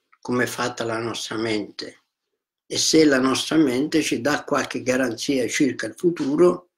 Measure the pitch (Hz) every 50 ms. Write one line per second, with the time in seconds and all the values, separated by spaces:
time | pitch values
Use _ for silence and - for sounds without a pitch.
0 | _ _ _ _ - - 123 123 120 120 - - 123 120 - - 117 113 113 117
1 | 117 113 104 - - - 113 110 113 113 107 107 95 - - - - - - _
2 | _ _ _ _ _ _ _ _ _ _ _ _ _ - - - - - - 160
3 | 156 151 135 127 127 131 127 123 - - 147 160 156 131 120 127 147 165 - 156
4 | 143 - 143 117 117 143 147 147 - - 147 131 120 - - 120 110 127 127 127
5 | 131 120 113 - - - 143 131 117 101 - - 151 123 113 - - 110 - -
6 | - 175 165 - 143 131 147 156 180 180 180 - - _ _